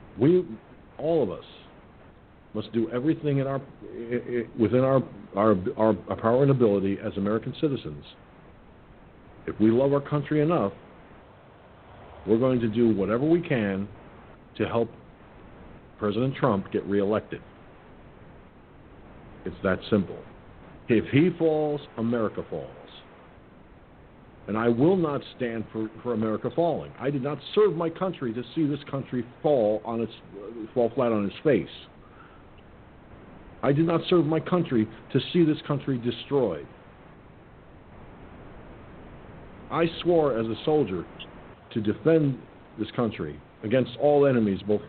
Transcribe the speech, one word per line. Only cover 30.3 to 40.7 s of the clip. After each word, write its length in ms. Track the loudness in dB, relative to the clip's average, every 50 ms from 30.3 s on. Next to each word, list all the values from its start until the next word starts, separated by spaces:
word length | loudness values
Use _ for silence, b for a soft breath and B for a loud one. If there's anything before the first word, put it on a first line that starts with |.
| -16 -14 -14 -14 -12 -12 -12 -4 0
fall 160 | 0 0 0 2
flat 160 | 0 0 2
on 140 | 2 0 -2
its 100 | -2 -6 -2 2
face. 240 | 2 2 2 0 -4 -12 -18 -20 -20 -20 -20 B B B B B B B B B B -20 -20 -20 -20 -20 -20 -20 -20 -20 -20 -20 -20 -20 -20 -20 -20 -20 -20 -20 -18 -10 -2
I 80 | 2 2
did 160 | 4 4 4
not 140 | 4 2 0 2 4
serve 180 | 4 4 4
my 140 | 4 2 0
country 480 | 0 0 0 0 0 2 2 0 0 0 B B B -2
to 80 | -2 -2 -2 2
see 120 | 4 4 4
this 140 | 4 2 -2 -2
country 320 | -4 -4 -4 -2 -4 -4 -2
destroyed. 680 | -2 -4 -4 -6 -6 0 2 2 2 2 0 -4 -10 -14 -18 -20 -20 -20 -20 -20 -20 -20 -20 -20 -20 -20 -20 -20 -20 -20 -20 -20 -20 -20 -20 -20 -20 -20 -20 -20 -20 -20 -20 -20 -20 -20 -20 -20 -18 -18 -18 -18 -18 -18 -20 -20 -20 -20 -20 -20 -20 -20 -20 -20 -20 -20 -20 -20 -20 -20 -20 -18 -12 -6
I 160 | 0 0 0 0 0 -2
swore 340 | 0 4 4 4 4 4 2
as 100 | 0 -2
a 100 | -2 -4 -2 0
soldier 420 | 2